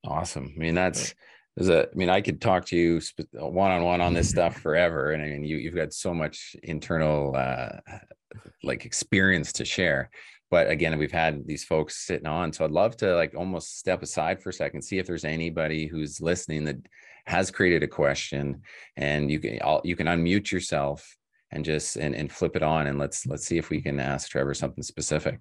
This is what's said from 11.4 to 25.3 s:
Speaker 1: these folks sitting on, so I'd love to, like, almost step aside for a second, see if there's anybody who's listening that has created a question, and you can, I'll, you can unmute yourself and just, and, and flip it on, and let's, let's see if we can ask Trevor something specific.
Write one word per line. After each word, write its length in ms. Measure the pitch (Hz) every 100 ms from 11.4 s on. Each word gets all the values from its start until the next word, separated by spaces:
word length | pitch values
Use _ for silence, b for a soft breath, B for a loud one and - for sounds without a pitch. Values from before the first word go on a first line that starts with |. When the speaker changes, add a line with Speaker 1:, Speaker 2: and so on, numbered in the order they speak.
| 67
Speaker 1:
these 180 | 71
folks 320 | - 80 76 - -
sitting 200 | 87 78
on, 260 | 78 87
so 120 | 78
I'd 60 | 80
love 260 | 78 107 -
to, 160 | 101 85
like, 180 | 80
almost 440 | - 92 87 - -
step 240 | - 90
aside 400 | 76 - 80 95
for 80 | -
a 20 |
second, 300 | - 73 73
see 160 | - 95
if 80 | 92
there's 180 | 85
anybody 640 | 78 80 82 80 78 78 78
who's 340 | 80 76 76
listening 440 | 80 87 - 76 76
that 100 | 65 - B B B -
has 240 | 85 92
created 320 | - 92 82
a 60 | 73
question, 720 | - 73 69 - 71 71 67 B B B -
and 340 | 71 73 73
you 100 | 76
can, 180 | 65 58
I'll, 180 | - 76
you 120 | 90 85
can 100 | 80
unmute 440 | 85 85 101 101
yourself 640 | 92 - 76 71 73 - _ _ _ _
and 140 | 76
just, 320 | 76 76 - -
and, 180 | 76
and 160 | 60 67
flip 240 | - 90 -
it 60 |
on, 240 | 78 80 73
and 120 | 71
let's, 280 | 71 - 64
let's 180 | 76 -
see 120 | 85
if 100 | -
we 140 | 78
can 160 | 73 71
ask 300 | 65 67 -
Trevor 240 | 67 69
something 280 | 69 69 -
specific. 580 | 71 - - 76 78